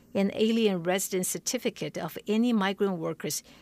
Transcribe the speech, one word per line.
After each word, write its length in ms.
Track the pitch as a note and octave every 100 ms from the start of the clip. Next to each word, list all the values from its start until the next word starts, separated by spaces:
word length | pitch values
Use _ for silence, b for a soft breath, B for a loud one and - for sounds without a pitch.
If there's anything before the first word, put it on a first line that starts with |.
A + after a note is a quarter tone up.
| B
and 200 | F#3+ G3
alien 480 | - A3 A3+ G#3+ F#3
residence 460 | E3+ F#3+ - F#3 F3+
certificate 680 | F3 - B3 A#3+ - - -
of 220 | E3 - -
any 260 | G#3+ B3
migrant 460 | A3+ F#3+ G3 G3+ F3+
workers 460 | E3 D#3+ - - - B